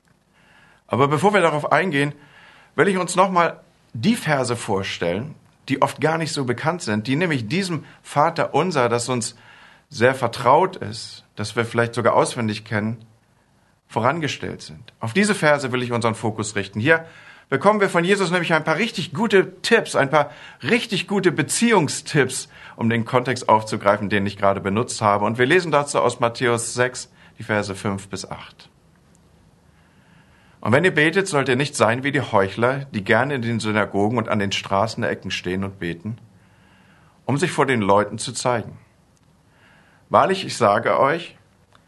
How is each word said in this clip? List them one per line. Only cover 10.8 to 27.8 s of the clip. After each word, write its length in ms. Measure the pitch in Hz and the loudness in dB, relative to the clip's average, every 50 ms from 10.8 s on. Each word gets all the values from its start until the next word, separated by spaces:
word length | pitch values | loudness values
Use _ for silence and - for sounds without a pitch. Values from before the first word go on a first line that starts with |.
| 101 101 107 - - - - - _ _ _ | -10 -10 -10 -12 -14 -16 -18 -20 _ _ _
das 220 | - 104 - - | -10 -10 -4 -2
wir 80 | 120 117 | -4 -4
vielleicht 280 | 117 - 117 117 117 - | 0 0 0 0 0 -2
sogar 200 | 123 110 117 - | 2 2 4 4
auswendig 500 | 127 - - - 127 117 107 104 110 - | 4 2 2 -2 -4 -4 -4 -4 -6 -8
kennen, 400 | - 113 104 104 110 117 - - - _ _ _ _ _ _ _ _ _ _ _ _ _ _ _ | -4 -4 -2 -2 -2 -6 -8 -14 -20 _ _ _ _ _ _ _ _ _ _ _ _ _ _ _
vorangestellt 760 | _ - 120 110 127 147 170 151 139 - - 95 92 90 - | _ -4 0 2 2 2 0 -4 -4 -6 -6 -8 -10 -10 -10
sind. 320 | - - 76 - - - _ _ | -14 -18 -18 -20 -20 -20 _ _
Auf 100 | - 117 | -10 -2
diese 240 | - - 208 208 196 | 0 0 2 2 2
Verse 360 | - 170 151 147 139 139 127 120 | 2 2 2 2 2 0 -2 -2
will 100 | 127 123 | -2 -2
ich 80 | 120 | -2
unseren 240 | 120 117 113 117 107 | -2 0 0 0 -2
Fokus 400 | - - 110 104 - 104 - - | 0 -4 -4 -4 -4 -6 -4 -4
richten. 240 | 104 95 - - 107 | -6 -6 -6 -6 -2
Hier 260 | 113 151 165 160 165 - - - - - - - _ _ | 2 4 2 2 2 -8 -20 -20 -20 -20 -20 -20 _ _
bekommen 320 | 139 131 - 196 214 208 | -4 2 2 2 2 2
wir 80 | 196 180 | 0 2
von 160 | - 170 170 | 2 0 2
Jesus 260 | 180 202 196 190 165 | 2 2 2 2 0
nämlich 220 | 185 180 170 - 170 | 0 -2 0 0 0
ein 100 | 156 156 | 0 2
paar 140 | 165 160 | 0 0
richtig 360 | 156 226 226 - - 151 - 139 | 0 -2 -4 -4 -6 -8 -6 -4
gute 480 | 160 226 226 - 190 175 185 - - | -4 -2 2 4 2 2 2 -6 -8
Tipps, 360 | - - 233 220 - - - | 0 2 2 2 2 0 0
ein 120 | - - 175 | 0 2 2
paar 220 | 165 151 143 - - - - - - _ - | 2 -2 -2 -2 -8 -18 -20 -20 -18 _ -2
richtig 420 | 139 220 240 - - 202 165 - | 0 0 0 0 -2 -4 -4 -4
gute 280 | - 196 202 175 175 143 | -2 -2 0 2 2 0
Beziehungstipps, 1120 | 156 143 - - - 226 233 226 190 151 - - - - - - 151 131 101 - - - - - - - - - | 0 -2 -2 -2 0 2 4 4 4 2 0 -4 -8 -10 -2 2 2 2 2 -2 -8 -10 -12 -18 -20 -20 -20 -8
um 120 | - 117 113 | -4 0 0
den 140 | 117 117 113 | 0 0 -2
Kontext 460 | - - 123 127 135 120 - - - | 0 0 0 0 0 -4 -2 2 2
aufzugreifen, 600 | 113 110 110 - 120 101 - 101 104 101 104 87 | 2 2 2 -2 -6 0 2 2 2 2 0 0
den 160 | 107 101 98 | 0 0 0
ich 120 | 101 98 | -2 -4
gerade 240 | - 101 98 98 98 | 0 2 2 2 2
benutzt 400 | 87 98 98 110 101 - - - | -2 -2 0 0 -2 -2 -4 0
habe. 240 | 117 104 101 104 101 | 2 2 2 4 2
Und 120 | 107 117 | 0 2
wir 80 | 120 123 | 2 2
lesen 240 | 131 165 185 175 165 | 4 4 2 2 2
dazu 300 | 147 143 143 143 - 139 | 0 0 0 0 -2 0
aus 220 | - 117 113 - | 0 0 0 0
Matthäus 520 | 123 117 117 - 127 120 120 110 113 - - | -2 -2 0 0 0 0 0 0 -2 -6 -2
sechs, 380 | 120 123 123 - - - - _ _ - - _ - | -2 -2 -2 -2 -10 -16 -16 _ _ -20 -20 _ -16
die 40 | 113 | -4
Verse 320 | - 107 104 101 95 92 | -2 -2 -2 0 -4 -8
fünf 320 | - | -4